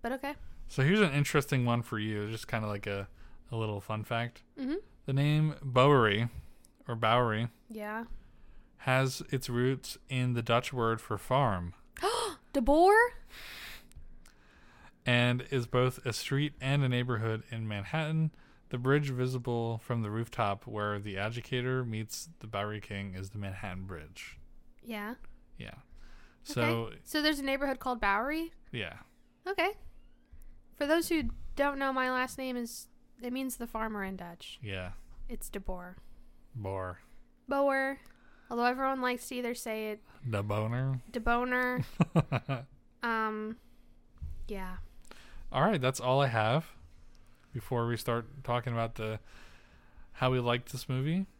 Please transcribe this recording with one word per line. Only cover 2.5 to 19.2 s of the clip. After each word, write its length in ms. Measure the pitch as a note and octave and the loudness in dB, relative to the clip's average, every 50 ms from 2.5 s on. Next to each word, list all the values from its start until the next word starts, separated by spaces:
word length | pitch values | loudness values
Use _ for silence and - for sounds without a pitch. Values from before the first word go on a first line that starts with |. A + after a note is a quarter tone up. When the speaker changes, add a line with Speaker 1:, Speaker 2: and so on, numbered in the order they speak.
| - A2+ G#2+ G#2+ | -2 -2 -2 -2
Speaker 2:
like 200 | G#2 G2+ G2 G#2 | -4 -4 -4 -4
a, 200 | G2+ G2 G2 - - - - - - - - - | -4 -4 -4 -8 -12 -18 -18 -18 -18 -18 -14 -8
a 40 | B2 | -4
little 260 | A2+ A2 G#2+ G#2 G2+ | -4 -2 -2 -4 -6
fun 220 | - - A2 G#2+ G#2+ | -6 -6 -6 -6 -4
fact. 400 | - B2 A#2 A#2 A#2+ - - - _ _ - | -2 -2 -2 -2 -4 -8 -12 -20 _ _ -8
Speaker 1:
Mm-hmm. 160 | C4+ B3+ D4+ G4 G#4+ - - - - | -4 -4 -4 -4 -6 -10 -20 -14 -6
Speaker 2:
The 80 | - C3 | 0 2
name 420 | C#3 C#3 D3 D3+ D3+ D#3 D#3 D3 - | 4 4 4 4 4 4 2 0 -2
Bowery, 680 | - C3+ B2 B2+ B2+ C#3+ D3 C3+ A#2 G#2+ G2+ G#2 A#2 A#2 - - - - - - - - _ _ - - | -8 0 4 6 8 10 10 8 8 6 4 4 0 -2 -4 -8 -14 -14 -18 -20 -20 -20 _ _ -8 -8
or 80 | A#2+ | -4
Bowery, 540 | A2+ A2+ A2 A2+ B2 B2 A#2 G#2+ G#2+ A2+ A#2 - - _ - | 2 4 6 6 6 6 4 2 0 -2 -4 -6 -12 _ -14
Speaker 1:
Yeah. 360 | A3 G#3+ G#3 G#3 G#3+ A3 A#3 A#3 - - - - - - - - - - - - - - | -12 -10 -8 -6 -4 -6 -6 -6 -8 -12 -12 -16 -20 -20 -20 -20 -18 -20 -20 -20 -20 -6
Speaker 2:
has 440 | - - B2+ C3 C3+ C3 B2+ - - - | 0 2 4 4 4 2 0 -4 -6 -4
its 200 | - C3 - - | -4 -4 -2 0
roots 480 | A#2+ A#2+ B2 B2+ C3+ C3 - - - - - - | 2 4 4 4 2 0 -4 -12 -14 -14 -10 -4
in 240 | C3+ B2+ B2+ B2+ B2 | -2 0 2 2 2
the 80 | A#2+ | 0
Dutch 300 | A#2 A#2 A#2 A#2+ A#2+ - - | 2 4 4 4 4 2 -2
word 280 | B2+ A#2 A2+ A2+ A2 | 0 2 2 2 0
for 160 | - - A2 G2+ | -2 -4 -4 -4
farm. 560 | - - B2+ C3+ C#3+ A#2+ G2+ F2+ F2 F2 - - - - - - | 0 2 4 4 4 4 2 0 -2 -4 -8 -10 -20 -18 -10 -2
Speaker 1:
<gasps> 520 | - G4 A#4+ A#4+ A#4 G#4+ E4 - _ - - | 0 0 0 0 -2 -2 -4 -8 _ -2 -2
De 80 | C#4 | 2
Boer? 520 | A#3 A#3+ C#4+ D#4 F4 F#4+ G#4 A4 A#4+ B4 - - - - - - - - - - - - - - - - - - - - - - - - - - - - - - - - - - - - - _ _ | 6 6 8 10 10 10 10 10 8 6 4 -6 -16 -16 -18 -16 -16 -14 -14 -14 -14 -14 -14 -16 -16 -18 -16 -16 -16 -16 -16 -18 -18 -20 -20 -20 -20 -20 -20 -20 -20 -20 -20 -20 -20 -20 -20 _ _
Speaker 2:
And 420 | - B2 B2 A#2+ B2 B2 B2 B2+ - | 2 4 4 6 4 2 0 -2 -2
is 160 | C#3+ C3 A#2+ | -2 -2 -2
both 400 | A2+ - B2 B2+ B2+ B2 - - | 2 2 4 4 4 2 -2 -4
a 80 | B2+ A2+ | -4 -4
street 400 | - - - C#3 C#3 D3 D3+ - - | -4 -2 -2 0 0 0 0 -4 -4
and 220 | C3+ C3 C#3 C#3+ C#3 | -2 2 2 4 4
a 60 | C3 | 4
neighborhood 540 | B2 B2 B2 B2 B2 G#2+ A2+ A2+ A2 A2 - - | 2 2 2 0 0 0 0 0 -2 -2 -4 -8
in 180 | - A2+ A2 G#2+ | -8 -6 -4 -4
Manhattan. 640 | G#2 G2+ G2+ - - D#3+ D#3+ D3+ D#3+ D#3+ D#3+ D#3 - - - - - - _ - | -4 -4 -6 -2 -2 -2 0 0 2 2 2 2 0 -4 -20 -20 -20 -20 _ -8
The 80 | - B2+ | -6 -2
bridge 320 | B2 C3 C#3 D3 D3 C#3 | 2 4 4 4 4 0
visible 680 | C3 B2 | 0 0